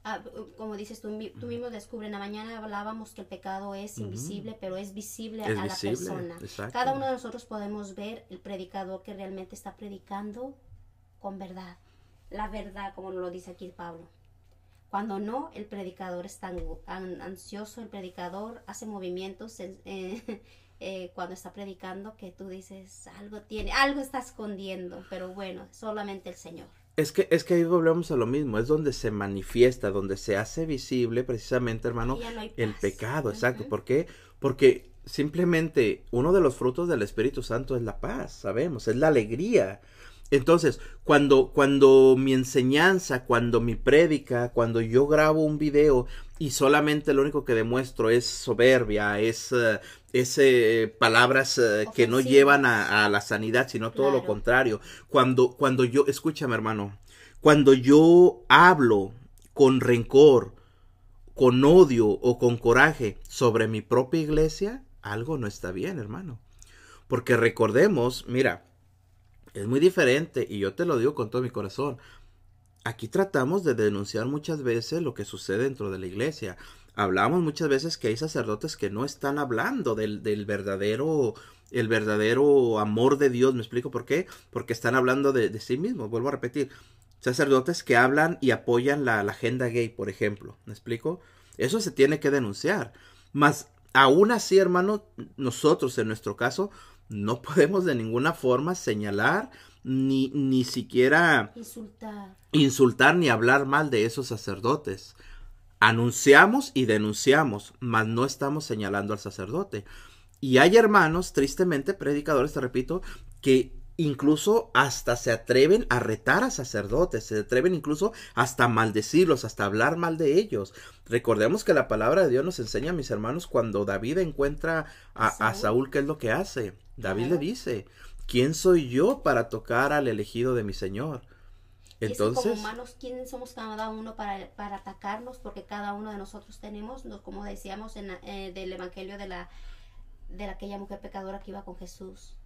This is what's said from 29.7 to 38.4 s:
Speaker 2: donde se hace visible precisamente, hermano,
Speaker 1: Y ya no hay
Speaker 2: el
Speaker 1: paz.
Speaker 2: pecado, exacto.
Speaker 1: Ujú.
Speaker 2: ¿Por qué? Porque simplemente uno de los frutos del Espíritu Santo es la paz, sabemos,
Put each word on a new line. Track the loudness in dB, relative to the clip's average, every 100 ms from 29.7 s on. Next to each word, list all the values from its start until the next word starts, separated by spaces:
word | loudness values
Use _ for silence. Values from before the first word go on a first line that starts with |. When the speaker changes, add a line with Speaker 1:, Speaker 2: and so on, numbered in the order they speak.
| 4 -4
Speaker 2:
donde | -4 -4 -8
se | -4 -4
hace | -4 -8 -6
visible | -6 -4 -2 -2 -2
precisamente, | -4 -8 -4 -2 -2 -4 -6
hermano, | -4 -4 -6
Speaker 1:
Y |
ya | -8
no | -12
hay | -14 -6
Speaker 2:
el | -6
Speaker 1:
paz. | -2
Speaker 2:
pecado, | -6 -4 -6 -4 -6
exacto. | -4 -4 -4
Speaker 1:
Ujú. | -8
Speaker 2:
¿Por | -8 -2
qué? | -4 -4 -14 -20 -6
Porque | -6 4 4 4 -6 -20 -12
simplemente | -4 -4 0 0 0 0 0 0 -2 -4
uno | -2 2
de | 4
los | 2 0
frutos | -4 -2 -4
del | -2
Espíritu | -4 -2 -4 -4
Santo | -6 -6 -4 -6
es |
la | -6 -8
paz, | -10 -10 -12
sabemos, | -10